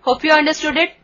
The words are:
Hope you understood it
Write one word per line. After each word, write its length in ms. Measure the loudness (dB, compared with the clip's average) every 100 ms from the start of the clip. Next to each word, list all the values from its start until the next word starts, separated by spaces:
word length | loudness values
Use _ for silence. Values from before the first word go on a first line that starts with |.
Hope 200 | -4 -2
you 80 | 2
understood 460 | 2 2 -2 -4 -2
it 160 | -4 -6